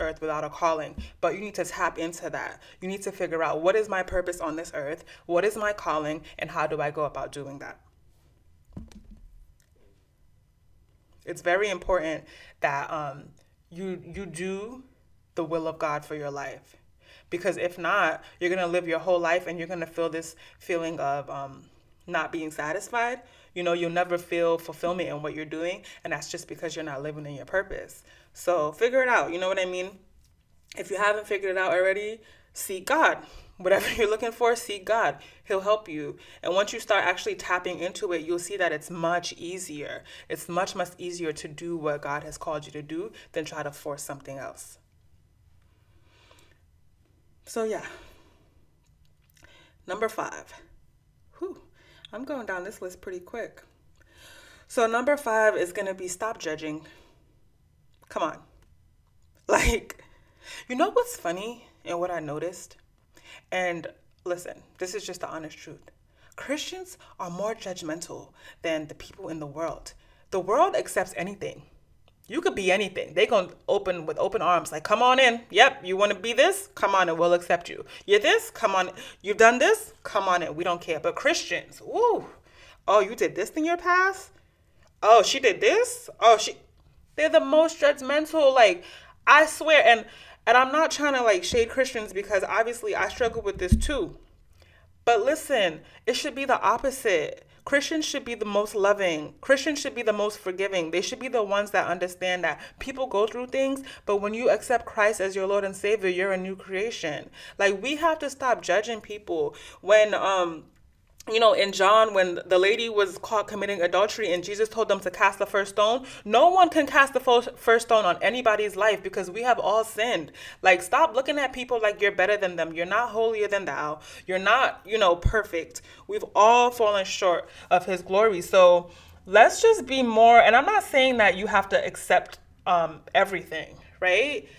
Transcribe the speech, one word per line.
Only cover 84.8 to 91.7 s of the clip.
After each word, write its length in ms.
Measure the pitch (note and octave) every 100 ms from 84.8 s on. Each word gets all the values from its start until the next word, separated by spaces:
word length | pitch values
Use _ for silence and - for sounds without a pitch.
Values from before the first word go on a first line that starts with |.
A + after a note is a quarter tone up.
| _ -
Oh, 200 | G3+ A3+
she 160 | F#3+ C4+
did 220 | B3+ F3
this? 480 | G3+ G4 B4 - - -
Oh, 200 | A3 G#3+
she," 180 | - - _ _ _ _ _ -
they're 120 | D#4
the 120 | D#4+
most 380 | C4+ D#4 D#4+ D#4+
judgmental. 760 | C#4+ C#4+ C4 D4 D#4 D#4+ C#4
Like, 300 | C4 G#3+ F3 - - - - -
I 180 | C#4+
swear, 380 | D#4 - D#4 D4 -
and, 200 | A3+ G#3 - - - -
and 100 | B3
I'm 160 | C4
not 180 | D4 D#4+
trying 240 | - D4
to, 80 | C4+
like, 220 | A#3 F#3+
shade 240 | F3+ B3
Christians 460 | A3+